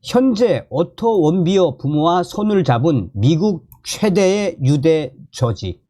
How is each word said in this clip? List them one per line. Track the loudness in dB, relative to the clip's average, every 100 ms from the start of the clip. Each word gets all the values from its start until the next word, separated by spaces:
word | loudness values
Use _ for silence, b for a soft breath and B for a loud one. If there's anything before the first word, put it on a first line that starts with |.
현재 | 0 0 2 2 0 0 -4
오토 | -4 -4 -2 -2 2
원비어 | 2 2 2 2 0 -2
부모와 | -4 0 0 0
손을 | -2 -4 0 0
잡은 | 2 2 2 0 -2
미국 | 0 2 2 0 -2 _ -20
최대의 | -14 -4 0 2 2 0 -2 -2
유대 | 0 2 2 0 -2 -12 -20
조직. | -4 -4 -4 -8 -12 _